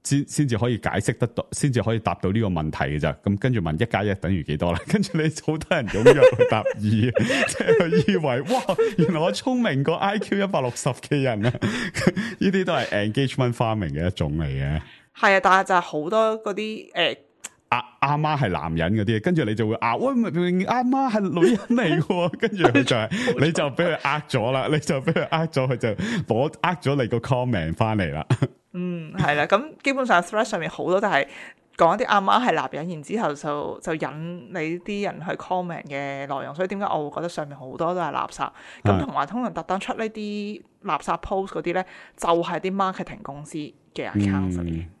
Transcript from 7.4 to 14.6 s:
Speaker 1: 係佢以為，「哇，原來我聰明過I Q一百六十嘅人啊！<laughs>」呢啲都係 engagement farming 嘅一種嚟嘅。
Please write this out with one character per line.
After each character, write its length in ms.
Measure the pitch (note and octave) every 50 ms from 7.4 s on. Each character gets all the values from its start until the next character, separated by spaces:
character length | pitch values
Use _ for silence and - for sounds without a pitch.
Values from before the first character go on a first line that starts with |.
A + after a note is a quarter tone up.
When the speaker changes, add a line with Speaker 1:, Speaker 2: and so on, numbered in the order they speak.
| - - - - -
Speaker 1:
係 140 | - A4+ A4
佢 340 | F3 E3 - - - -
以 40 | G3
為， 240 | F3+ D3+ C#3 A#2+ C3 C3+ F3
「哇， 240 | B3+ B3+ B3 - F3+ - A4+ A4 - -
原 140 | D#3 - F3+
來 60 | D3+
我 120 | D#3+ F#3+
聰 220 | G3+ - - C#4 B3+
明 300 | B3 A#3 G3 C#3 C3+ C#3
過 100 | D3+ E3
I 240 | - - G3 G#3 A3
Q 240 | G#3 - G#3+ G3+
一 40 | G3 F#3+
百 120 | G3 D#3
六 100 | C3 B2
十 180 | - - - C#3+
嘅 340 | B2 - - - D3 C#3+
人 240 | C3+ B2+ A2+ G2+ G#2
啊！ 60 | B2 -
<laughs>」 40 | - - G3+ A3+ B3 A3+ F3+ - - - - - F#3 A3+ A3+ - -
呢 120 | - G3
啲 140 | F3+ G3 F3+
都 80 | F3+
係 400 | E3 C3+ A#2+ - - G#2 G#2 G#2+
engagement 400 | G#2+ C#3 C#3 B2+ - - C3 A#2+
farming 400 | A#2 - B2 A2+ A2 G#2+ F#2+ D2
嘅 140 | C#2 D2+ E2+
一 40 | F2+
種 220 | - - E2+ D2 D2
嚟 80 | E2 D#2+
嘅。 340 | C#2 C2+ C2+